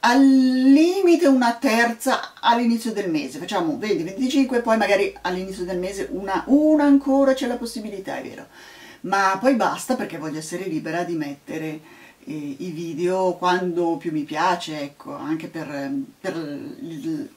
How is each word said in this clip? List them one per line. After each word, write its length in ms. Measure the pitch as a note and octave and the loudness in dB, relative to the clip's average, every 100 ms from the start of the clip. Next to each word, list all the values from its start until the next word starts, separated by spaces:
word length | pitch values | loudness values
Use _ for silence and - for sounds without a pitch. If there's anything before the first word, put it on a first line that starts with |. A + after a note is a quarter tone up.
al 200 | A3+ B3+ | 4 6
limite 1080 | C#4 C4+ C4 B3+ C4 C#4 E4 F#4+ F#4 E4 E4+ | 8 6 4 4 6 8 6 4 4 6 6
una 260 | C4 A#3+ | 4 2
terza 760 | A#3 A3+ A3 A#3 A3+ C4 A#3+ - - | 0 0 2 2 0 -2 -2 -4 -4
all'inizio 520 | - A#3 A#3+ A#3 A3+ | 0 2 2 0 -2
del 180 | G3+ F#3+ | -4 -2
mese, 280 | D#3 C3 C#3+ | -2 -4 -10
facciamo 400 | F3 G#3 E3 - | -4 -2 -2 -2
venti, 240 | G#3+ F#3 | -2 -2
venticinque, 600 | E3 F#3+ B3+ C#4 C4 B3 | -2 -2 0 2 2 2
poi 140 | A#3 A3 | 2 2
magari 400 | G3+ G3 G3 - | 4 2 2 -2
all'inizio 440 | F3+ F3+ F#3+ F#3+ | -6 -4 -6 -8
del 140 | F3+ F#3 | -6 -4
mese 300 | F#3 G3 - | -6 -6 -8
una, 320 | F#3+ G3 F#3+ - | -6 -4 -4 2
una 380 | C#4+ D4+ D#4 | 4 6 4
ancora 500 | D4 C#4 C#4 C4+ C4+ | 6 4 4 2 4
c'è 120 | C4 A#3+ | 2 -2
la 100 | A#3+ | -4
possibilità, 600 | A#3 A#3 G#3+ G3 F#3+ C3 | -6 -8 -10 -10 -10 -10
è 60 | |
vero, 240 | - - - - - - - - | -10 -14 -18 -20 -20 -20 -20 -14
ma 340 | E3+ G3 F#3+ G3 | -4 0 2 2
poi 140 | B3 | 2
basta, 420 | B3+ G3 - - F3 | 2 0 -2 -4 -4
perché 220 | - D#3+ | -4 -6
voglio 200 | D#3 D3+ | -8 -8
essere 260 | D#3 F3 | -8 -8
libera 400 | F#3+ D#3 D#3+ D#3+ | -6 -6 -4 -4
di 100 | E3+ | -4
mettere, 840 | E3+ C#3+ C#3 - D#3+ D#3 D#3 - - - _ | -4 -6 -10 -10 -8 -8 -10 -16 -20 -20 _
eh, 320 | - D#3 D3 C3+ | -12 -10 -10 -8
i 120 | F3+ | -10
video 640 | D#3 E3+ D#3 F3 F#3 F#3 | -8 -8 -4 -2 0 0
quando 640 | F3+ F3+ F3+ F#3 E3+ E3+ E3 | 0 0 0 0 -2 -2 -2
più 160 | F3 | -4
mi 100 | D#3 | -6
piace, 580 | C#3+ D3+ D#3 F3 - D3+ | -6 -2 -2 -2 -4 -8
ecco, 340 | C#3+ - - | -10 -12 -14
anche 340 | C#3+ C#3 D#3+ C#3+ | -12 -6 -6 -6
per, 440 | D#3+ C#3 C#3+ C#3 C#3 - _ | -10 -10 -8 -6 -6 -8 _
per 160 | G3 E3 | -8 -6
il 920 | D3+ C#3+ C#3 - E3 D#3+ D#3 D#3 - | -8 -10 -12 -12 -12 -10 -6 -6 -8